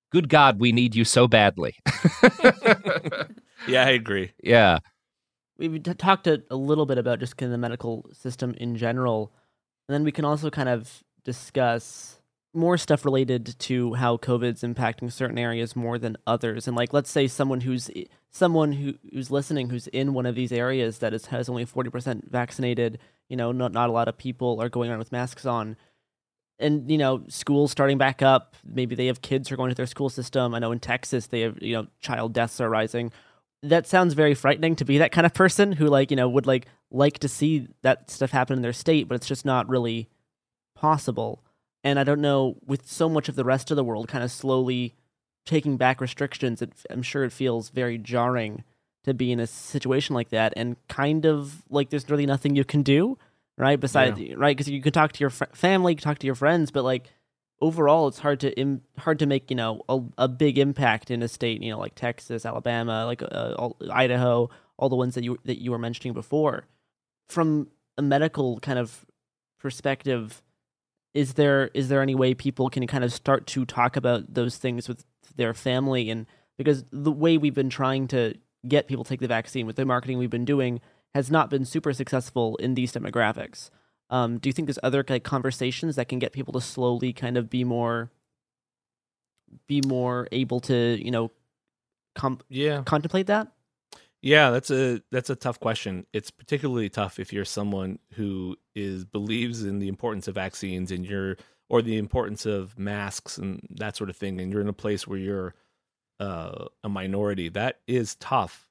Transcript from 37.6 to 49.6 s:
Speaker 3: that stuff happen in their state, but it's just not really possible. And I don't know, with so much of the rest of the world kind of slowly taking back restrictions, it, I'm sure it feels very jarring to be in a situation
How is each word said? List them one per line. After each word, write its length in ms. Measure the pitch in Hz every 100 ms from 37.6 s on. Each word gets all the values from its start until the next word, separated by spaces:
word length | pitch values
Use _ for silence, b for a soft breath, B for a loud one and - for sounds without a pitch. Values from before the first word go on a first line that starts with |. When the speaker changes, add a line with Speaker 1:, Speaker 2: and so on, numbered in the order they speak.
| - _
Speaker 3:
that 300 | 131 131 -
stuff 180 | - 135
happen 280 | 135 127 131
in 40 |
their 120 | 120
state, 340 | 120 - 160 117
but 80 | 123
it's 120 | -
just 180 | 131 139
not 220 | 127 113
really 420 | 127 120 113 113 _ _ _ _ _ _ _
possible. 680 | 151 151 - 117 113 - _ _ _ _
And 160 | 139 139
I 40 |
don't 180 | 139 147
know, 360 | 147 139 131 - -
with 220 | 139 -
so 200 | - 165
much 200 | 156 147
of 60 | 131
the 80 |
rest 280 | 123 131 -
of 40 | 147
the 60 |
world 240 | 123 107 113
kind 160 | 131
of 80 | 123
slowly 640 | - 135 131 127 127 123 - _ _ _ _ -
taking 300 | 160 147 127
back 220 | 127 131
restrictions, 600 | 127 - 139 - 131 113
it, 100 | 117 - -
I'm 120 | 123
sure 220 | 123 143
it 80 | 127
feels 360 | - 131 117 110
very 280 | 127 123 117
jarring 640 | 110 123 123 127 110 113 - _ _ _ -
to 80 |
be 180 | 123 127
in 80 | 120
a 80 | 113
situation 640 | -